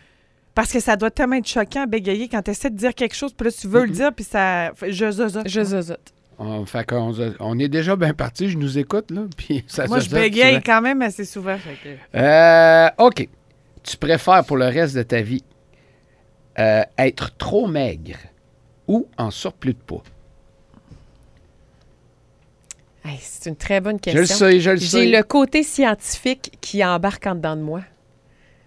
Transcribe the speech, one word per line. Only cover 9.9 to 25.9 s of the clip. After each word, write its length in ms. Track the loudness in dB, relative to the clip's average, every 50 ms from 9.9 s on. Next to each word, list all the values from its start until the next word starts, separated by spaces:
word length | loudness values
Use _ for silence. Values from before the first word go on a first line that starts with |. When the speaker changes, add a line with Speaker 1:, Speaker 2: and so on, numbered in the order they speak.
| 0 -2
Speaker 1:
je 60 | -2
Speaker 2:
zozote 140 | 0 0 0
Speaker 1:
bégaye 340 | 0 0 2 4 4 4 4
Speaker 2:
souvent. 80 | 2 2
Speaker 1:
quand 140 | 2 2 2
même 220 | 2 0 0 -2
assez 220 | -2 -4 -4 -8 -12
souvent, 320 | -10 -10 -10 -8 -6 -8 -8
fait 180 | -10 -14 -16 -16 -16 -18 -20 -20 -20 _
que 60 | -2 0
Speaker 2:
Euh, 680 | 4 6 8 8 8 10 10 10 8 8 8 8 6 6 6 4
ok. 300 | 4 4 4 2 -4 -8 _ _ _ _ _ _ _ _ _ -20 _
Tu 120 | -14 -10
préfères 480 | -6 0 0 0 2 4 4 4 4 4
pour 120 | 2 0
le 100 | 0 0
reste 300 | 2 2 0 0 0 0
de 80 | -4 -2
ta 160 | -2 -2 -2
vie, 240 | -2 -2 -4 -6 -8 _ _ _ _ _ _ _ _ _ _ _ _ _ _ _ _ _ _ _ _ _ _ 0
euh, 240 | 2 2 4 2 2 0 _ 0
être 380 | 0 0 0 -2 -8 -10 -8
trop 320 | -8 -6 -2 -2 0 0 0
maigre 480 | -2 -2 -2 -4 -6 -8 -12 -16 -16 -18 -20 -20 _ _ _ _ _ _ _ _ _ _ _ -2
ou 180 | 0 0 -2 -4 _
en 140 | -6 -6 -6
surplus 440 | -6 -8 -10 -10 -10 _ -6 -6 -6
de 40 | -6
poids ? 240 | _ -14 -14 -14 -16 -18 -20 -20 -20 -20 _ _ _ _ _ _ _ _ _ -20 _ _ -20 -20 -20 _ _ _ _ _ _ _ _ _ _ _ _ _ _ _ _ _ _ _ _ _ _ _ _ _ _ _ _ _ _ _ _ _ -20 -20 _ _ _ _ -16
Speaker 3:
Hey, 120 | -14 -14 -14
c'est 260 | -16 -18 -18 -14 -12 -12
une 80 | -10
très 240 | -10 -4 -2 -2 -2
bonne 160 | -2 -2 -6 -4 -4
Speaker 2:
Je 60 | 0
le 80 | 2 2
Speaker 3:
question. 160 | 2 2 2
Speaker 2:
sais, 240 | 4 6 6 6 6
je 100 | 4 2
le 60 | 2
Speaker 3:
J'ai 100 | 0 0
Speaker 2:
sais. 200 | 0 2 2 4
Speaker 3:
le 160 | 6 4 4
côté 400 | 2 4 2 2 2 2 2 0
scientifique 960 | -2 0 0 0 2 2